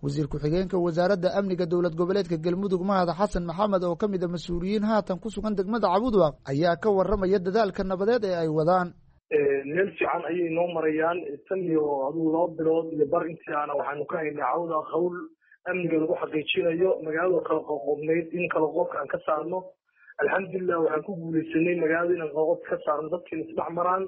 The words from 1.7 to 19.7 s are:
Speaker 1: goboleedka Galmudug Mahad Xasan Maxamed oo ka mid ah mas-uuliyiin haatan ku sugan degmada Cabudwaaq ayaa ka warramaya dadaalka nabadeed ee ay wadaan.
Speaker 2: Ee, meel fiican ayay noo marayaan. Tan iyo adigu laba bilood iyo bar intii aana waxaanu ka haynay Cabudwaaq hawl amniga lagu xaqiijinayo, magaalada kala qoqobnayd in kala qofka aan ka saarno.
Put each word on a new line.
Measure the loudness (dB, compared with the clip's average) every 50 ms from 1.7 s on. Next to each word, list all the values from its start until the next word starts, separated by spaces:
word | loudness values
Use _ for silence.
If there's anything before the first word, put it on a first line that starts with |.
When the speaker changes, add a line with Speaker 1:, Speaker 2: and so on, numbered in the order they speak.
| 2 2 2 0 0
Speaker 1:
goboleedka | 0 0 2 2 0 0 0 -2 -2
Galmudug | 0 -2 -2 0 0 0 0 0
Mahad | 0 2 2 2 2 2 2
Xasan | 0 0 0 0 -2 -4
Maxamed | -4 -2 0 0 2 2 2 2
oo | 0 -2
ka | 0 0 -2
mid | 0 0 -2
ah | -2
mas-uuliyiin | -4 -6 -6 -4 -4 -2 -2 0 0 0
haatan | 2 2 2 2 2 0 -4 -6
ku | -6 -8
sugan | -8 -4 -4 -2 0
degmada | 0 0 0 0 2 2 2 2
Cabudwaaq | 2 0 2 4 6 6 4 2 -2 -8 -4
ayaa | -2 2 2 2 2 2
ka | 2 2
warramaya | 4 4 4 2 2 0 2 2 2 2
dadaalka | 2 2 2 2 2 2 0 -4 -4
nabadeed | -2 -2 0 2 2 2 2 2
ee | 0 -2
ay | 0 0 0
wadaan. | 2 2 4 4 4 4 2 0 -6 -14 -20 -20 -20 _ _ _
Speaker 2:
Ee, | 2 2 4 4 2 0
meel | -2 -2 0 0 0 0 0
fiican | -2 -2 0 0 -2 -2
ayay | -2 -2 -2 0 0
noo | 0 0 0 0 0
marayaan. | 0 0 0 2 2 2 2 0 0 -4 -8 -10 -12 -6
Tan | _ -4 -2
iyo | 0 0 2 2 2 2 0 0
adigu | -2 -2 -2 0 0 2 2
laba | 2 0 0
bilood | 0 0 2 2 2 2 2 -2 0
iyo | 0 2
bar | 2 2 0 0 -2
intii | -8 -10 -10 -6 -4
aana | -4 -4 -2 -2 -2
waxaanu | -2 -2 -4 -6 -6 -4
ka | -4 -4
haynay | -4 -4 -4 -2
Cabudwaaq | -2 0 0 0 -2 -2 -2 -2 -4 -2
hawl | -2 0 0 0 -2 -4 -10 -12 -16 _ _ _ -20 _ _
amniga | -6 -4 -2 0 0 2 2
lagu | 2 2 0 -2
xaqiijinayo, | -2 -4 -4 -4 -4 -2 -2 0 2 2 2 2 2 2 2 0 -2
magaalada | -4 -2 0 2 2 2 0 2
kala | 0 -2 -2
qoqobnayd | -2 -4 -6 -6 -2 -2 -2 -2 0 0 0 0 0 -4
in | -4 -4 -4 -2
kala | 0 0 0 0
qofka | 2 0 -2 -2 -2 -8
aan | -6 -4
ka | -6 -6
saarno. | -2 -2 -2 -2 -2 -4 -6 -6 -8 -10